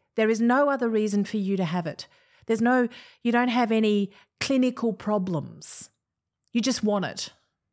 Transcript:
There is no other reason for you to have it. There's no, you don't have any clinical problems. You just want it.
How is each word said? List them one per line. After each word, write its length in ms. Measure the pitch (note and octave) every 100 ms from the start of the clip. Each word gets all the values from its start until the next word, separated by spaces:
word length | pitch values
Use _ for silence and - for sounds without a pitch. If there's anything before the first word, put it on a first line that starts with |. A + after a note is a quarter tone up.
| _ -
There 140 | A3
is 120 | A3+
no 280 | A#3 C4 C#4+
other 180 | C4+ A#3+
reason 340 | A3 G#3+ G3+
for 140 | G3+ G#3+
you 180 | F#3+ G3
to 100 | E3+
have 200 | F3+ E3
it. 220 | - - _ _ _ -
There's 160 | A3
no, 240 | A#3 B3+ A#3+ - - _
you 100 | A#3+
don't 180 | A#3+ B3
have 220 | A#3+ A3+
any 380 | A3 G#3+ G#3 G3 - _ -
clinical 520 | - C4+ B3+ B3+ A#3
problems. 1000 | F#3+ G#3 G#3 F#3 D#3+ - - - - - _ _ _ _ _ _
You 100 | A#3+
just 220 | A#3 -
want 220 | G#3+ G3+ D3
it. 240 | - - _ _ _ _